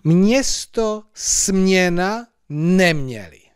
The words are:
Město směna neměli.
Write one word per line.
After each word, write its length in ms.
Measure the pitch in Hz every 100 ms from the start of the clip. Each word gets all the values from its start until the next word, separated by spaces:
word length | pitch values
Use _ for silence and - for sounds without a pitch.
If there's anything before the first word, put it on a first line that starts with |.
Město 960 | 156 175 202 262 254 - - - 220 214 -
směna 1120 | - - - - 190 190 185 180 175 185 226 240 _ _
neměli. 920 | 147 170 185 180 156 131 113 90 _ _